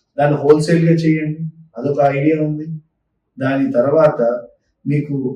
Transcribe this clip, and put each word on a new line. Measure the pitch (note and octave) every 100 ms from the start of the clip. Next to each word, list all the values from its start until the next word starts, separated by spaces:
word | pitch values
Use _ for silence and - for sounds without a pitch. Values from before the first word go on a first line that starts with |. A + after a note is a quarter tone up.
| _ C#3
దాన్ని | D3 D3
హోల్‌సేల్‌గా | C#3+ D#3 E3+ E3 E3 E3
చేయండి, | D#3+ D#3 D3+ D#3 E3 - - A#2
అదొక | C#3 C#3+ C#3+ C#3
ఐడియా | D3+ D#3
ఉంది. | D3+ D3+ D#3+ D#3 - _ _ _ _ -
దాని | C3+ C3+ C3+
తర్వాత | A#2+ B2+ D#3 D3+ C3+ A#2 A#2+ - _ _ _ C#3
మీకు | D3 D3+ C#3 B2+